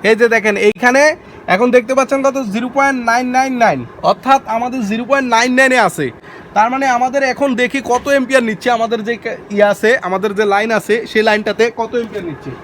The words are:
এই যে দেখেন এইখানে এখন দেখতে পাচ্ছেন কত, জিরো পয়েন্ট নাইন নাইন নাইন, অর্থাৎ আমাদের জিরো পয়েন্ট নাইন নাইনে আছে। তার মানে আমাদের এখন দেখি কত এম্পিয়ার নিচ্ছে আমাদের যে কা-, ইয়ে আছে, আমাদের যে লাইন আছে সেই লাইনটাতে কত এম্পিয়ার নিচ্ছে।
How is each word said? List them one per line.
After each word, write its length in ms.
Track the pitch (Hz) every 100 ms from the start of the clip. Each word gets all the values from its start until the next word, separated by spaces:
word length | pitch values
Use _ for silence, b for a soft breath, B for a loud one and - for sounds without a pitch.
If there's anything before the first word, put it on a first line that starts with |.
| 202
এই 60 | 220
যে 80 | 233 226
দেখেন 200 | 208 196 208
এইখানে 340 | - 247 262 302 349 B B -
এখন 140 | 185 247 247
দেখতে 180 | 220 262
পাচ্ছেন 220 | 262 277 269
কত, 120 | 262 233
জিরো 160 | 208 247 277
পয়েন্ট 220 | 277 262 233
নাইন 180 | 240 254 254
নাইন 160 | 269 254
নাইন, 160 | 220 139 120 - 165
অর্থাৎ 300 | 196 262 269 269 226
আমাদের 260 | 247 262 202
জিরো 140 | 226 247
পয়েন্ট 180 | 277 254 226
নাইন 160 | 247 254
নাইনে 200 | 262 254 196
আছে। 180 | - 135 - B B B 202
তার 120 | 226
মানে 120 | 262 269 240
আমাদের 240 | 254 277 269
এখন 180 | 247 277 233
দেখি 180 | 247 277 233
কত 140 | 247 277 277
এম্পিয়ার 240 | 254 269 233
নিচ্ছে 180 | 220 247 233
আমাদের 220 | 226 220 214
যে 60 | 233
কা-, 160 | 226 180 - 202
ইয়ে 100 | 208
আছে, 160 | 202 220 254 180
আমাদের 240 | 190 208 196
যে 80 | 214
লাইন 160 | 202 226 220
আছে 160 | - 226 -
সেই 120 | 220 220
লাইনটাতে 340 | 214 214 208 233 226
কত 120 | 226 240
এম্পিয়ার 220 | 226 202 170
নিচ্ছে। 220 | 143 139 117